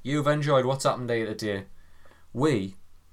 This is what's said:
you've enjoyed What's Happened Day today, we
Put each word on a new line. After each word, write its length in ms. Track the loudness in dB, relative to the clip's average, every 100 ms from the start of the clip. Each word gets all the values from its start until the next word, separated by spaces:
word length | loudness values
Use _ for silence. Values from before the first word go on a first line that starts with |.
you've 240 | -4 0 2
enjoyed 380 | 2 4 4 4
What's 180 | 2
Happened 240 | 0 0 -2
Day 180 | -2 -2
today, 400 | -4 -2 -4 -6 -16 -20 -20 -20 -20 -12
we 420 | 0 2 2 -2 -8 -18 -20 -20